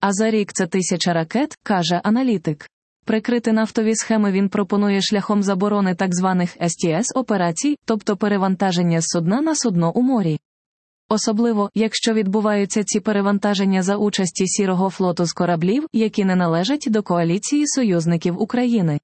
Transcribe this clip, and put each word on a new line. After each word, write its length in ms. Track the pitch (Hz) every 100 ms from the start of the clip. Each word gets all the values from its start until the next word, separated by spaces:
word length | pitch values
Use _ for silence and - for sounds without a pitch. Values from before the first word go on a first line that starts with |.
А 120 | 196
за 180 | 196 220
рік 220 | 220 202
це 140 | - 185
тисяча 460 | 190 180 175 180
ракет, 460 | 170 160 226 302 -
каже 380 | - 196 165 175
аналітик. 680 | 196 226 262 208 165 151 - _ _ _
Прикрити 480 | - 220 214 240 233
нафтові 420 | 220 220 - 220
схеми 380 | 226 - 220 208
він 160 | 190 196
пропонує 540 | 202 202 202 202 196
шляхом 400 | 185 208 190 208
заборони 520 | 196 190 208 208 190
так 200 | 180 190
званих 420 | 175 185 180 175 -
С 140 | 175
Т 160 | - 175
С 220 | 160 247
операцій, 600 | - 247 208 175 165 285 294
тобто 320 | - 226 - 202
перевантаження 840 | 208 202 190 190 196 175 175 165
з 40 | 165
судна 340 | 175 165 220
на 140 | 320
судно 380 | 294 247 175 170
у 80 | 165
морі. 380 | 254 254 180 151 _ _ _ _ _ _ _
Особливо, 640 | 214 - 214 233 220 202
якщо 380 | - 220 - -
відбуваються 720 | 220 196 202 208 208 202 -
ці 160 | 202 208
перевантаження 840 | 208 202 196 202 208 196 196 190
за 140 | 185 202
участі 500 | 208 - 190 - 185
сірого 440 | - 196 180 190
флоту 340 | 175 185 175
з 80 | 170
кораблів, 540 | - 175 170 175 240 320
які 320 | 233 220 -
не 120 | 190 185
належать 500 | 175 165 190 294 -
до 140 | 220
коаліції 640 | 202 175 165 180 - 294 294
союзників 760 | 269 240 175 160 170 185 175
України. 580 | 220 247 247 233 170 147